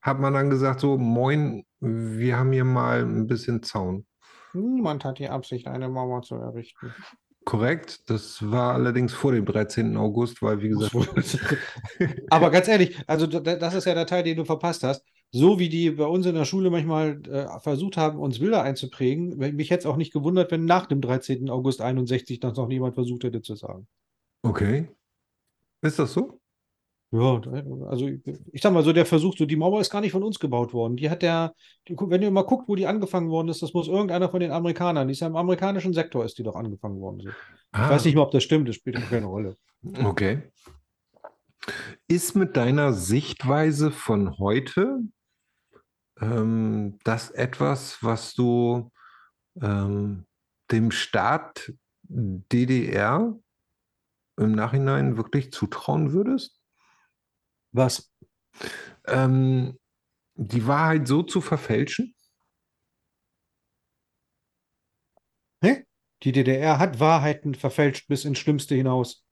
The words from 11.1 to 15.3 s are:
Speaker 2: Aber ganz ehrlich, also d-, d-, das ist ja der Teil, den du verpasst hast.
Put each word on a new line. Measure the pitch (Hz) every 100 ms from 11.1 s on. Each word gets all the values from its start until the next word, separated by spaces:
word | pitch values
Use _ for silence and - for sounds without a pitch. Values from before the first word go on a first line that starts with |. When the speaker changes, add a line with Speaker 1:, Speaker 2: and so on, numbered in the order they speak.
| - - - - 147 - - - - 175 - -
Speaker 2:
Aber | 160 165
ganz | 165 185
ehrlich, | 214 180 - 139
also | 151 160
d-, | 160
d-, | 151 175
das | 170
ist | 185
ja | 185
der | 165 165
Teil, | 180
den | 165 160
du | 151
verpasst | 156 170 170
hast. | 127 139 _ _ _